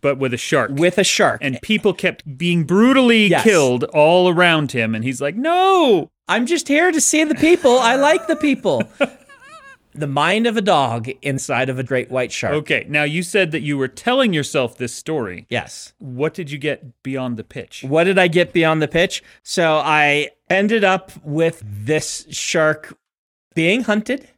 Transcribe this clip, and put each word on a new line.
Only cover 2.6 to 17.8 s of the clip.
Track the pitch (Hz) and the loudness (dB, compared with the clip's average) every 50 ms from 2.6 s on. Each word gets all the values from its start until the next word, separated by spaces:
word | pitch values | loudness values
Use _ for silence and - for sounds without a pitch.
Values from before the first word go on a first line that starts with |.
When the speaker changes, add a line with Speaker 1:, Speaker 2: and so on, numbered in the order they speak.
| 160 | 0
Speaker 1:
brutally | - 180 196 220 254 269 269 262 240 233 220 214 | 2 2 4 4 6 6 4 4 6 4 4 4
Speaker 2:
Yes. | 202 175 170 202 | 4 4 4 4
Speaker 1:
killed | 226 202 170 143 127 123 120 139 | 4 4 6 4 4 2 0 -2
all | - - 151 147 156 170 180 180 | -2 2 4 4 6 6 4 4
around | 180 175 165 180 175 165 156 151 131 | 4 4 4 4 4 4 2 0 0
him. | - 123 113 110 110 | 0 -2 0 0 -2
And | 110 110 | -4 -4
he's | 131 135 123 | -6 -4 -4
like, | 139 147 170 | -4 -6 -4
"No! | 214 262 320 339 359 370 381 381 370 330 269 214 170 139 - _ _ _ - | -4 -2 0 2 2 4 4 4 4 4 4 4 2 0 -4 _ _ _ -2
Speaker 2:
I'm | 175 220 247 | -2 -2 0
just | 240 349 320 - | -2 -2 -4 0
here | - 277 302 339 359 | 0 0 2 2 2
to | 320 320 | 0 0
see | - - - 302 320 | 0 0 2 0 2
the | 302 311 | 0 0
people. | - - 320 359 339 - 262 240 254 | 0 4 4 4 4 4 4 4 4
I | 247 226 254 | 4 2 2
like | 269 277 294 320 359 - | 4 4 2 2 2 0
the | - 330 | -2 -4
people." | 294 302 294 269 - - 196 147 117 107 - - - | 0 0 -2 -2 0 0 -2 0 0 -2 -6 -4 -4
Speaker 1:
<laughs> | 285 - - - _ _ - _ 508 554 622 640 554 554 539 _ _ _ _ | -4 -4 -4 -18 _ _ -20 _ -20 -20 -20 -20 -20 -20 -20 _ _ _ _
Speaker 2:
The | 147 151 | -10 -8
mind | 143 135 143 147 165 185 220 233 | -4 -2 0 0 0 0 0 0
of | 240 214 | 0 -2
a | 233 | -2
dog | 196 202 180 147 135 120 113 120 113 123 - _ - | 0 2 2 2 2 0 -2 -6 -6 -10 -12 _ -6
inside | 143 135 135 - - 135 120 127 131 | -4 -4 -4 -4 -4 -2 -2 -2 -2
of | 131 127 | -4 -6
a | 131 | -6
great | 123 135 127 123 - | -4 -4 -4 -4 -2
white | 127 131 127 110 | -4 -4 -4 -4
shark. | - - - 104 143 | -6 -6 -4 -2 -2
Speaker 1:
Okay, | 151 147 - 156 120 - | -4 -2 -2 -4 -4 -4
now | - 147 151 | -4 -4 -2
you | 147 147 151 175 180 | -2 -2 -2 -4 -6
said | 170 - 208 190 160 | -2 0 0 0 0
that | 151 156 | -2 -6
you | - 147 143 139 | -4 -4 -4 -2
were | 135 | -4
telling | 127 - - - 240 247 269 262 226 | -6 -6 -6 -4 -2 0 2 0 0
yourself | 180 151 139 - - 147 131 113 - | 0 -2 -4 -2 -2 -2 -2 -2 -6
this | - 127 117 - | -8 -10 -10 -10
story. | - - - 160 151 117 98 90 87 73 _ | -12 -10 -8 -6 -6 -6 -8 -10 -14 -12 _
Speaker 2:
Yes. | 120 117 - 64 - - - - _ | -6 -6 -6 -8 -16 -20 -20 -20 _
Speaker 1:
What | _ - 135 123 123 147 156 156 | _ -18 -14 -6 -4 -4 -4 -4
did | - 180 139 | -8 -10 -10
you | 147 143 | -10 -6
get | 135 151 139 - - 127 _ _ | -6 -6 -6 -6 -10 -20 _ _
beyond | _ 135 135 131 127 127 120 | _ -8 -8 -6 -6 -6 -6
the | 110 110 | -8 -10
pitch? | _ - 143 104 _ - - | _ -14 -16 -16 _ -18 -14